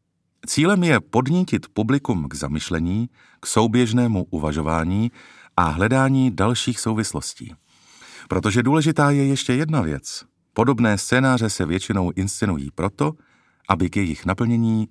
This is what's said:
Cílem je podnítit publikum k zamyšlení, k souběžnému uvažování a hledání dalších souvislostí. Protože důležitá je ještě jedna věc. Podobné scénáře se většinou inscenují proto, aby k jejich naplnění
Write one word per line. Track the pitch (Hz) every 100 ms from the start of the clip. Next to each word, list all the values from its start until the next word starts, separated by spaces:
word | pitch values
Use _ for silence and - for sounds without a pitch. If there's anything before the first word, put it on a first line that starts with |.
| _ _ _ _ -
Cílem | - 160 202
je | 165 120
podnítit | - 117 131 175 180 98 -
publikum | - 113 139 - 92 71
k | 69
zamyšlení, | 69 76 - 82 85 101 120 - _ _
k | -
souběžnému | 107 113 120 120 123 120 101
uvažování | - 82 76 76 76 80 82 101 117 - - - - -
a |
hledání | 85 78 107 131 135 135 131
dalších | 104 104 120 - 117
souvislostí. | 117 110 110 - - - - - _ _ _ - - - -
Protože | 90 104 107
důležitá | 120 156 156 156 143
je | 143 139
ještě | 139 -
jedna | 127 156 156
věc. | 80 69 - - - _ _
Podobné | - 117 117 113 101
scénáře | - 127 131 127 110
se | - 80
většinou | 92 - 101 87
inscenují | 87 95 - 104 80 69 -
proto, | 92 - 147 160 _ _ _ _ -
aby | 92 87
k | 101
jejich | 92 73 90
naplnění | 98 120 117 113 110 107